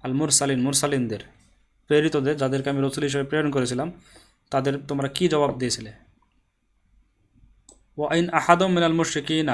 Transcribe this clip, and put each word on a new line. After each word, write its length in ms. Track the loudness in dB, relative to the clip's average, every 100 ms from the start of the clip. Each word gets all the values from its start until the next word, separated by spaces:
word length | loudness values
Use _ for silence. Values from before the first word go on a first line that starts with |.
আল 100 | -2
মুরসালিন, 460 | -2 2 2 2 0
মুরসালিনদের, 600 | 0 0 0 -2 -2 -6 -10 -20 _ _ _ _ _
প্রেরিতদের, 460 | 2 2 0 0 0
যাদেরকে 300 | 0 -2 -2
আমি 100 | 0
রসুল 220 | -2 -2
হিসেবে 200 | -2 -2
প্রেরণ 280 | -2 -2 0
করেছিলাম, 360 | 0 -2 -2 -6 -8 -20 -20 -20 _ _
তাদের 220 | -2 0 -4 -4
তোমরা 200 | -4 -4
কি 180 | 0 0
জবাব 240 | 2 0 0
দিয়েছিলে? 340 | -4 -6 -8 -18 _ _ _ _ _ _ _ _ _ _ _ _ _ _ -20 _ _ -20 _ -6
"ওয়া 180 | -2 0
ইন 100 | 2
আহাদুম 400 | 0 4 4 6
মিনাল 220 | 4 2
মুশরিকিনা 600 | 2 0 -2 -2 -2 0